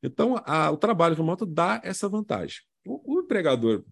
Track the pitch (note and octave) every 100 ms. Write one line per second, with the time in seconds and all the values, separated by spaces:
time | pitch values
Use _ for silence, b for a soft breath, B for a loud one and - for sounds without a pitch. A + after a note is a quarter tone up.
0 | C3+ C3 A3 B3+ - D#3 D#3 D3+ G#3+ G3
1 | E3+ D#3+ E3 F3 G3+ D#3 F3 A3 - F#3+
2 | G3+ G#3+ G#3 G#2+ E2+ - _ _ F#3 B3+
3 | - D#4+ F4 A3+ D#3 B2+ A2+ A2 -